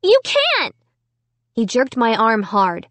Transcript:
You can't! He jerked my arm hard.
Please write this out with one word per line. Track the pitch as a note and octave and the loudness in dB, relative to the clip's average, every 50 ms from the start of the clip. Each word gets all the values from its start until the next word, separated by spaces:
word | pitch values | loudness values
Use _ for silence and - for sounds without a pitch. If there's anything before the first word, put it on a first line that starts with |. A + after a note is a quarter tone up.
You | - F4+ A4 C5+ B4+ | 4 4 4 4 2
can't! | - - C#5+ C#5+ F5 D#5+ A#4+ D#4 - - _ _ _ _ _ _ _ _ _ _ _ _ _ _ _ | 0 -2 0 0 0 0 -2 -2 -4 -8 _ _ _ _ _ _ _ _ _ _ _ _ _ _ _
He | _ - A#3 | _ -4 -4
jerked | F#3+ - B3 C4 C4 - | -2 0 -2 -2 -2 -2
my | B3+ A#3 A3+ A3+ | -2 0 0 0
arm | - A3 A3+ A3+ A3 | 2 2 0 0 0
hard. | G3+ F3+ - G#3 G3 F#3 E3+ E3+ - _ | -2 -2 0 0 0 0 -2 -6 -12 _